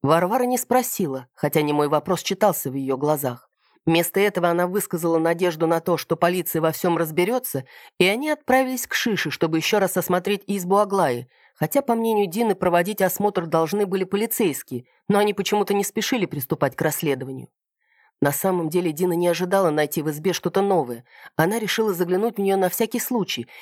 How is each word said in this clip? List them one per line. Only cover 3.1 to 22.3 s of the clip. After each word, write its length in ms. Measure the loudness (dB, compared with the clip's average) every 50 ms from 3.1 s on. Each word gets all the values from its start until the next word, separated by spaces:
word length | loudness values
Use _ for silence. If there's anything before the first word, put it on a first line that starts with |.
| 0 0 -2 -4 -6 -6 _ _ _ _ _ _ _ _ _
Вместо 340 | 2 2 2 2 0 0 2
этого 300 | 2 2 2 0 0 0
она 160 | 2 2 0
высказала 520 | 0 -2 -4 -4 -4 -6 -4 -2 0 0 2
надежду 480 | 2 0 0 2 0 -2 0 0 0
на 140 | 0 0 0
то, 160 | 0 0 -2
что 200 | -2 0 _ -2
полиция 440 | 0 2 0 0 0 -4 -2 -2 0
во 120 | 0 0 -2
всем 260 | 0 0 0 2 0
разберется, 680 | 0 -2 0 0 0 0 0 -2 -4 -4 -8 -8 -8 -8 -18 -20 -20 -20 _ _
и 60 | 2
они 240 | 2 2 0 -2 -2
отправились 580 | -4 -4 _ 2 2 2 2 0 -2 -6 -6
к 60 | -6 -4
Шише, 380 | -2 -2 0 -2 -2 -2 -4
чтобы 260 | -2 -2 -2 0 0
еще 220 | 0 0 2 2 2
раз 180 | 2 2 0
осмотреть 460 | -2 -2 0 -2 -2 0 -2 -4 -4 -4
избу 300 | -6 -6 -4 0 2 2
Аглаи, 500 | 2 2 2 2 2 2 2 2 -2 -6 _ _ _ _ _ _
хотя, 260 | _ -4 0 0 0
по 140 | 0 2 0
мнению 320 | 0 2 2 2 2 2
Дины, 280 | 0 0 0 0 0 0
проводить 460 | 2 2 2 4 4 2 2 0 0
осмотр 460 | 0 0 0 0 -2 0 0 -2 -4
должны 400 | 0 0 0 2 2 0 -2 0
были 180 | 0 0 -4 -2
полицейские, 800 | -2 -2 -2 -2 -2 0 0 0 0 0 -2 -8 _ -10 -10 -10 _ _ _ _ _
но 100 | 2 4
они 140 | 4 2 0
почему-то 400 | -2 -2 0 0 0 0 2 0
не 120 | 0 0
спешили 420 | -2 -2 -4 -2 -2 0 0 -2
приступать 500 | -2 -4 -8 -4 -4 -2 0 0 -2 0
к 60 | 0 -2
расследованию. 680 | -2 -2 -2 -2 -2 -2 -2 -4 -10 -12 -14 -14 -16 _ _ _ _ _ _ _ _ _ _ _ _ _ _
На 120 | 0 0 0
самом 360 | 0 0 0 0 0 -2 0
деле 240 | 0 0 0 0 -2
Дина 220 | 0 0 0 0
не 140 | 2 2 0
ожидала 420 | 0 0 -2 0 2 2 4 4
найти 320 | 2 2 0 0 -2 -4 -4
в 80 | -4
избе 240 | -4 -2 -2 -2 -2
что-то 260 | -2 -4 -2 0 0
новое. 460 | 2 2 2 2 0 -2 -6 -10 -12 _ -20 -20 -20 -10 _
Она 220 | 0 2 2 2 0
решила 360 | -2 -2 -2 0 0 0 2
заглянуть 420 | 0 0 0 0 0 0 -2